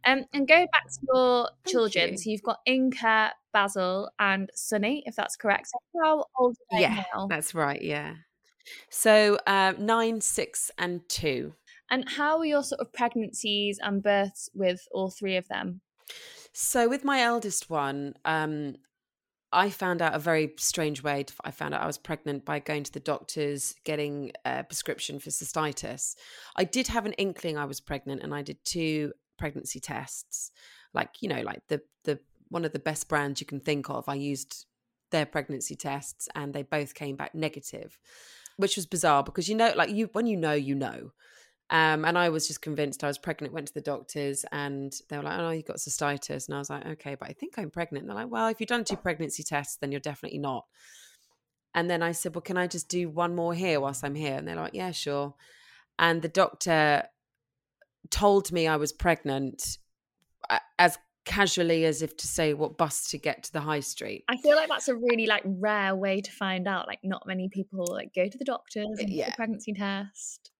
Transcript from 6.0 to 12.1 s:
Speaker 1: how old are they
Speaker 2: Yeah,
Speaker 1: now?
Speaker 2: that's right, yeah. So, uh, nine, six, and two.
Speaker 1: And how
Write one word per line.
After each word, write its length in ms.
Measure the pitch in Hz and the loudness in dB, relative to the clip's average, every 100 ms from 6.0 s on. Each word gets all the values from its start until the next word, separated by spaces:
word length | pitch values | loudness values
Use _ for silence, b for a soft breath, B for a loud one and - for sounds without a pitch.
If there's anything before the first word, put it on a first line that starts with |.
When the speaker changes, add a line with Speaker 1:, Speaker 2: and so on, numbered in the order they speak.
Speaker 1:
how 220 | 311 311 - 262 | 4 4 2 2
old 180 | 247 233 _ | 2 2 _
are 60 | - | 4
they 20 | |
Speaker 2:
Yeah, 220 | 151 151 185 | 4 2 -4
Speaker 1:
now? 120 | 107 196 | -4 -2
Speaker 2:
that's 260 | 160 - | -2 -2
right, 280 | 165 143 139 | 0 0 0
yeah. 320 | 160 147 151 160 _ _ _ _ B B B | -4 -4 -6 -12 _ _ _ _ B B B
So, 500 | - 220 214 208 208 - | 2 8 8 8 4 4
uh, 280 | 196 190 185 | 4 4 2
nine, 420 | 208 226 226 226 | 2 4 4 0
six, 480 | - - - - - - | -2 -2 -4 -4 -6 -4
and 280 | 175 175 _ | -4 -4 _
two. 460 | - 160 127 139 - B B _ | -2 0 0 -4 -10 B B _
Speaker 1:
And 180 | 262 | -2
how 300 | 262 | -2